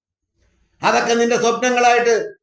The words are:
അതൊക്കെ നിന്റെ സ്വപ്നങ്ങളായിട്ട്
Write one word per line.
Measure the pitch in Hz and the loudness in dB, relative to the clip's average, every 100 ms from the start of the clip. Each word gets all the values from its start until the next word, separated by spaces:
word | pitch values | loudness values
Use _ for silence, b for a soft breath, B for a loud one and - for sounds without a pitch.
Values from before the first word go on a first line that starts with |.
| _ _ _ _ _ _ _ _ | _ _ _ _ _ _ _ _
അതൊക്കെ | 185 233 233 | -2 0 0
നിന്റെ | 233 233 240 | 0 0 0
സ്വപ്നങ്ങളായിട്ട് | 233 233 247 240 240 240 233 214 - - | -2 -2 -2 2 2 2 2 -2 -4 -14